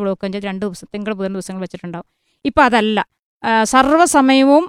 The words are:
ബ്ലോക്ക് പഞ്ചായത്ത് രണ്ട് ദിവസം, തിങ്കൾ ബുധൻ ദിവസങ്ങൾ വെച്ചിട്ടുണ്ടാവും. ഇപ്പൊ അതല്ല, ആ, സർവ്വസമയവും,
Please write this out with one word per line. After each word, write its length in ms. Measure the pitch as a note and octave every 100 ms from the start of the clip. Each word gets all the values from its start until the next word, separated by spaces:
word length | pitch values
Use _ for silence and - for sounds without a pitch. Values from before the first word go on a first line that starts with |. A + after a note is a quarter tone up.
| G3
ബ്ലോക്ക് 160 | F#3 G3
പഞ്ചായത്ത് 240 | G3+ G3+
രണ്ട് 120 | F#3+ G3+
ദിവസം, 220 | F3+ F3 G#3
തിങ്കൾ 180 | G#3 G3
ബുധൻ 140 | F#3+ F#3+
ദിവസങ്ങൾ 240 | F3+ F#3+ F#3
വെച്ചിട്ടുണ്ടാവും. 420 | - F3 E3+ - _ _ _ C#4+
ഇപ്പൊ 140 | D#4 C4
അതല്ല, 300 | A3+ G#3+ G#3 - _ _ _
ആ, 80 | - A3+ A3
സർവ്വസമയവും, 920 | C4 C4 D#4+ F4 D4 C4 C4+ C4+ D4